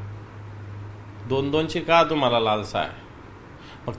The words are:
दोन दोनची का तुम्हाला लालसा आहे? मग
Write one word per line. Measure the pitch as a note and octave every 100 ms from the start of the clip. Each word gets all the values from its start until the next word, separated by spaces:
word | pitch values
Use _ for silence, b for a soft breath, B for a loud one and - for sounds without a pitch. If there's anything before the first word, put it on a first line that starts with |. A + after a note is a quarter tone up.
| - - - - - - - - - - - - A#2+
दोन | C3+ C#3
दोनची | D3+ D#3+ E3+
का | D#3+ E3+
तुम्हाला | D#3 D#3 B2+ A#2
लालसा | A2+ G#2+ G2 G#2
आहे? | D2+ - - - - - - - B B
मग | -